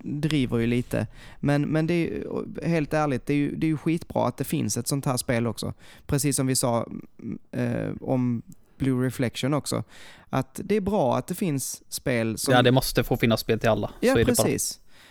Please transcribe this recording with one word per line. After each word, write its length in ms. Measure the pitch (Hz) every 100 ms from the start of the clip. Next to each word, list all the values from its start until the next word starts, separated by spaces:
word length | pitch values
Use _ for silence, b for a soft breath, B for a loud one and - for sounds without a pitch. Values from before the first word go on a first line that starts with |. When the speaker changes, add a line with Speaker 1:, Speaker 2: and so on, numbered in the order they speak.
Speaker 1:
driver 580 | - 147 151 151 123 117
ju 80 | 117
lite. 400 | 120 - 113 110 B B B
Men, 220 | 143 143
men 240 | - 156 160
det 80 |
är 40 | 175
ju, 260 | 160 - - - - -
helt 320 | 165 165 147
ärligt, 320 | 156 151 123 -
det 60 |
är 40 | 143
ju, 200 | 143 -
det 100 | 160
är 20 |
ju 80 | 151
skitbra 500 | 165 170 - - -
att 100 | -
det 80 |
finns 320 | - 151 113 120
ett 120 | -
sånt 180 | 139 143
här 100 | 123
spel 300 | - 117 117
också. 280 | - 104 - b b -
Precis 300 | 147 139 135
som 100 | 131
vi 100 | 127
sa, 300 | 127 117 - - - -
mm, 200 | - - -
eh, 380 | 127 120 117 104 -
om 420 | - 131 123 117 - - - -
Blue 280 | 135 127 127
Reflection 480 | - 117 - 131
också. 300 | 147 - 117 - B B B B
Att 300 | 131 - -
det 100 | -
är 60 | 208
bra 360 | 190 202 127 120
att 100 | -
det 80 |
finns 480 | 180 185 135 - - -
spel 500 | - 139 120 113 107
som 160 | -
Speaker 2:
Ja, 80 | 123
det 100 | 123
måste 320 | 131 - -
få 120 | 117 123
finnas 240 | 120 110
spel 200 | - 113
till 80 | 117
alla. 220 | 107 104 -
Speaker 1:
Ja, 120 | 240
Speaker 2:
Så 60 | 254
är 60 |
det 120 | 117 -
bara. 80 |
Speaker 1:
precis. 360 | 180 117 - - - b b